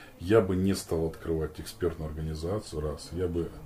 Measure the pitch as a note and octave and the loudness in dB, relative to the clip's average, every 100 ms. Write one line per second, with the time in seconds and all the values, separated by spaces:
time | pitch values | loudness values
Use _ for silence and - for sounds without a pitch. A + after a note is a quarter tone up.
0 | - - F2 A2+ G2 F#2 F#2+ F#2 - E2 | -18 -6 6 6 6 4 4 2 0 0
1 | D#2+ - E2 D#2+ D2+ - - - F2 E2 | 0 -2 -2 0 -2 -6 -12 -2 -2 0
2 | D#2 D2+ D#2 D#2 E2+ G#2 - D2+ D2+ C#2+ | -4 -4 -4 -2 -2 -4 -4 -4 -4 -4
3 | - E2 F2+ E2+ D#2 - | -6 -2 0 0 -2 -4